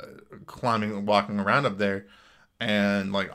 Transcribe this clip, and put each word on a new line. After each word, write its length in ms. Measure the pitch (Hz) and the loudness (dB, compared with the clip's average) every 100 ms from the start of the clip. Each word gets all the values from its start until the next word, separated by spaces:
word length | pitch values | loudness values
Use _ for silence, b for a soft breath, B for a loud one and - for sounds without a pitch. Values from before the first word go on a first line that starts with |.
| - - - - - | -14 -18 -20 -20 -18
climbing, 600 | - 123 113 107 104 101 | -6 0 0 0 -4 2
walking 320 | 104 101 104 | 2 2 -2
around 260 | 98 123 139 | 2 2 2
up 120 | 98 | 0
there, 280 | 104 98 - b b b b _ | -2 -2 -8 b b b b _
and, 540 | 117 104 101 101 95 | 0 2 2 2 0
like, 180 | 98 95 | -2 -4